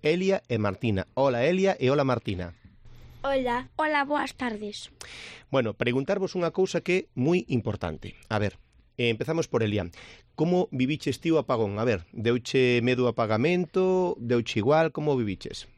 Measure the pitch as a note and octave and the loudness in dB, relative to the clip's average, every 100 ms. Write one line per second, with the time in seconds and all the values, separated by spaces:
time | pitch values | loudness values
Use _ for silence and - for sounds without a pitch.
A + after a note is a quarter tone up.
0 | D3+ F3 F#3+ F#3+ _ A#2 G#2 F#2+ A#2 G2 | 2 2 2 0 _ 0 0 0 0 0
1 | F#2 - C#3 A#2+ C3+ F#3 F#3+ - C3 C#3+ | -2 0 2 4 2 2 2 2 2 2
2 | C3+ A#2 - F#2 F2 - - - - - | 2 0 -2 -6 -8 -12 -20 -20 -20 -20
3 | - - C#4 C4+ B3 A#3+ B3+ - D#4 D4 | -20 -8 -2 0 0 -4 -6 -4 0 0
4 | C#4 D4 C4 - B3 G#3+ G#3 - - _ | 0 -2 -4 -6 -8 -6 -10 -12 -16 _
5 | - - - - - C3+ A2+ G2+ A#2+ B2 | -18 -18 -18 -20 -2 0 0 -2 0 0
6 | C#3 G3+ F#3 F#3 E3 F3 F#3+ E3+ - F#3 | 0 -2 -2 -2 -2 0 0 0 0 -2
7 | - - C3 F3+ - B2+ G#2+ G2 F2 D#2 | -2 -2 2 2 0 -2 -2 -4 -6 -8
8 | F#2 - - A2 G2+ - _ _ _ - | -12 -16 -4 -2 -2 -4 _ _ _ -2
9 | A#2+ A2 C3 E3 D#3 B2 A2 G2+ F2+ - | -2 0 -2 -2 0 0 0 0 -4 -10
10 | - - _ - D#3 F3+ - B2+ C3 D3+ | -20 -20 _ -2 2 2 0 0 -2 0
11 | D3+ B2 E3 D#3+ B2+ A#2+ G#2+ G2+ A#2+ G2+ | -4 -2 2 2 2 0 0 0 0 0
12 | - - A2+ B2 - C3+ B2+ A#2+ A#2 B2 | -4 -4 0 0 0 2 4 4 2 2
13 | B2 A2+ A2 A2 C#3+ F3+ E3+ F#3 F#3 F#3 | 0 0 0 2 2 0 0 0 2 2
14 | F3+ - A#2+ A#2+ A#2 A#2 G#2+ D#3 D#3+ D#3 | 0 -2 0 0 0 -2 2 2 2 0
15 | D3+ C3+ G#2+ F#2 - - - | 0 0 0 -4 -10 -14 -16